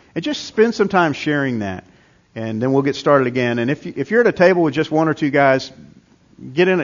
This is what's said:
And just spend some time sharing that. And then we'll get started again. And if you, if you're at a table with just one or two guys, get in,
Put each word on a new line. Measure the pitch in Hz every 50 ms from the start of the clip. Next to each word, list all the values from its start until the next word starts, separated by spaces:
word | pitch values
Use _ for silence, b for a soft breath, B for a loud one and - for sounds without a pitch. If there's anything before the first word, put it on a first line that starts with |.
| b b b
And | - 175
just | 294 294 - -
spend | - - - 220 233 -
some | - 208 -
time | - 185 175 160 135
sharing | - - 156 147 147 139 135 123 110
that. | 104 98 92 92 - b b b b b b b b b b
And | 110 113 113 110 110
then | 120 135 135
we'll | 135 135
get | 143 135
started | - - 156 147 139 131 123
again. | 120 127 123 120 120 120
And | 117 123
if | 151 147 -
you, | 180 -
if | - 135 -
you're | 208 233
at | 240
a | 214 -
table | - 185 180 190 175 170
with | 151 131
just | 151 151 -
one | 151 156 160 160
or | 151
two | - 165 143
guys, | 135 147 139 135 131 135 131 - - - - - - - _ _ _ _ _ _ _ - 127 131 131
get | 151 180 185
in, | 185 180